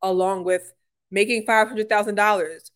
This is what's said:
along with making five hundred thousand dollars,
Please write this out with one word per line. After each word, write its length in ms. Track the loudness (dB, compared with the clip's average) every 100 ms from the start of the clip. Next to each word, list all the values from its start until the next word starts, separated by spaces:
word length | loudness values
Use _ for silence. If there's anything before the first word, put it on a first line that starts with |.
along 440 | -2 0 0 0 -2
with 280 | -2 -4 -20 _ _ -6
making 340 | -2 0 0 2
five 220 | 2 2
hundred 220 | 0 0
thousand 260 | 0 0 0
dollars, 560 | 2 2 -2 -8 -20